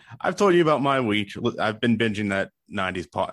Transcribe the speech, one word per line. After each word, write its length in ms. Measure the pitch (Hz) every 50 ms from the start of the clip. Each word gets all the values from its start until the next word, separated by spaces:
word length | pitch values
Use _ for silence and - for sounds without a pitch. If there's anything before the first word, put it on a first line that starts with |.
| - - 120 -
I've 160 | - 175 185
told 180 | - 208 196 175
you 80 | 175 170
about 200 | 156 151 131 135
my 180 | 143 139 135
week. 360 | 127 110 104 104 104 - -
L-, 240 | - - 117 - -
I've 200 | 90 110 107 110
been 180 | - 120 117 113
binging 320 | 117 113 104 101 107 101
that 200 | 98 98 95 - _ _ _ _
nineties 400 | - 101 95 92 92 92 85 -
po-, 200 | - 101 95 -